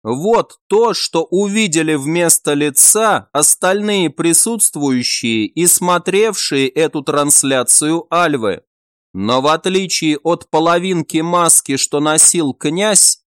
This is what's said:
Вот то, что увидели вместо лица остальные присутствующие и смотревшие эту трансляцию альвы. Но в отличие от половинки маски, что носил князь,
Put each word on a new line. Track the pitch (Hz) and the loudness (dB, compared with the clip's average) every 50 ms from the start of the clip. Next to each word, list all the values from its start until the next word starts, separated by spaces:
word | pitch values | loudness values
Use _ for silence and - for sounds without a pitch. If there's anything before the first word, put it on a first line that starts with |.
| - | -6
Вот | 110 123 135 165 214 233 208 - - - - _ - | -6 -6 -2 0 0 2 0 0 -2 -8 -16 _ 0
то, | 190 214 233 226 180 | 2 2 2 2 0
что | - - - - 165 160 | -2 -4 -4 -2 -2 -2
увидели | - 175 190 208 202 196 220 220 185 156 165 160 156 156 | 0 0 0 0 0 0 0 0 2 2 0 0 2 0
вместо | 143 135 151 165 175 175 165 - - - 156 147 | -2 -2 -2 0 0 2 2 0 0 0 -2 -2
лица | 143 147 147 131 - - - - 214 226 214 185 123 101 _ - | 0 0 -2 0 0 2 2 2 2 2 2 0 0 -2 _ -4
остальные | 147 151 - - - - 180 190 208 208 214 208 196 175 151 | -2 0 0 0 0 0 0 0 0 0 -2 0 0 0 -2
присутствующие | - - 165 170 165 - - 226 233 214 - - - 151 143 139 127 123 120 - - - - 117 110 110 107 - | -2 -2 0 0 2 0 0 -2 -2 -2 -2 -2 -2 -2 -2 0 0 0 -2 -2 -4 -4 -2 -2 -2 0 -2 -2
и | - 156 175 | -2 -2 0
смотревшие | 165 - - 180 180 180 175 - 185 185 202 214 226 190 - - - 147 139 135 131 | 2 2 0 0 0 0 0 0 0 0 0 0 0 0 -4 -4 -2 0 0 0 0
эту | - 151 160 151 - 156 | 0 0 -2 -2 -2 -4
трансляцию | 131 - 139 143 143 147 - - - 135 135 127 120 - - - 151 151 165 170 - - 165 | -4 -2 -2 0 0 2 2 2 2 2 0 0 0 0 0 0 0 0 -2 -2 -4 -2 0
альвы. | 170 175 160 143 127 110 101 87 - _ _ _ _ _ _ _ _ _ _ - | 0 0 2 0 0 -2 -2 -4 -4 _ _ _ _ _ _ _ _ _ _ -10
Но | 95 98 107 123 131 | -6 -2 0 0 2
в | 135 151 | 2 2
отличие | 156 165 - 185 185 190 196 165 - - 165 151 151 143 | 0 0 0 0 0 0 -2 -2 -4 -2 0 0 0 0
от | - 160 170 165 - _ | 0 -2 -2 -2 -4 _
половинки | - 156 160 170 170 175 180 190 185 170 151 - - 160 | -2 0 2 2 2 2 0 0 -2 -2 -2 -2 -2 -2
маски, | 160 170 185 175 175 165 - - - - 139 131 | -2 0 0 0 2 2 2 0 0 -2 -4 -4
что | - - - 143 | -4 -2 -2 -2
носил | 151 156 156 160 - - - 175 156 135 123 | 0 0 0 2 2 2 2 0 -2 -2 -4
князь, | - - 151 160 185 208 220 202 - - - - - _ _ | -4 -4 -4 -2 0 0 0 2 2 2 0 0 -4 _ _